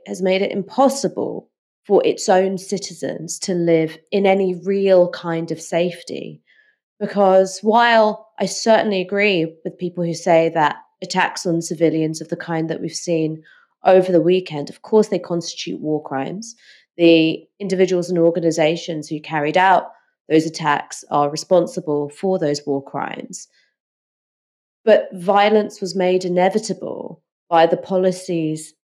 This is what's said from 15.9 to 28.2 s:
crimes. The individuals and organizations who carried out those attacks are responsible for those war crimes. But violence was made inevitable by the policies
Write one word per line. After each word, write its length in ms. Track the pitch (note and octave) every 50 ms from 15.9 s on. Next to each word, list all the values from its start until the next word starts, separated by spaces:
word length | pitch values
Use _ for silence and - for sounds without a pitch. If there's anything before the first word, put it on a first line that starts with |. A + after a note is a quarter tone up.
| D3+ D3 D3+
crimes. 520 | - C3+ C3+ C3+ - F3 G3+ A3+ - - _ _ _ _ _ _ _ _ -
The 500 | E3+ E3 E3 D#3+ D#3+ D#3+ - - - _ _ -
individuals 500 | G3+ F#3 F#3+ F#3 F#3 F3 F3+ F3 F3 F3
and 80 | F3+ F3
organizations 880 | E3 E3+ E3 F3+ E3 E3 D#3 E3+ D#3 D3+ E3+ E3 - - E3 D3+ D3 -
who 140 | D#3+ D3
carried 360 | D3+ - D#3+ D#3 D3 D3+ D#3 F#3
out 340 | F#3 F#3+ F#3 E3+ - - - _ _ _ _ _ _ -
those 180 | D3+ D#3 D#3
attacks 600 | E3 D#3 - D#3+ D3+ C#3+ D3 - - - - - -
are 180 | - D3 D3 C#3+
responsible 800 | D3+ D#3 - - F#3+ F3 F3 - - F#3 - D#3 D3 D3 D3 C#3+
for 300 | - - - F#3+ F#3+ F#3
those 260 | E3 D3 D3 C#3+ -
war 180 | D3 C#3 C3+ C3+
crimes. 640 | - - C#3 - - - - - - - - - - _ _ _ _ _ _ _ _ _ _ _ _ _ _ _ _ _ _ _ _ _ _ _ _ _ _ -
But 240 | A3+ G#3 - - - -
violence 640 | F#3 E3+ F#3+ G3 G3+ G3+ G#3+ G#3+ G#3 G#3 G#3 - -
was 160 | G3 F3+ E3+
made 300 | F#3+ F3+ F3+ F#3 F#3 F#3
inevitable 960 | F3+ F3+ F3+ F3+ F#3+ F#3+ G#3+ A3 - F3+ - - - - - - - E3 - _ _ _ _ _ -
by 180 | E3+ D#3+ E3 E3
the 100 | F3 F3
policies 960 | - - F#3+ F#3 F#3 F#3 F3+ F#3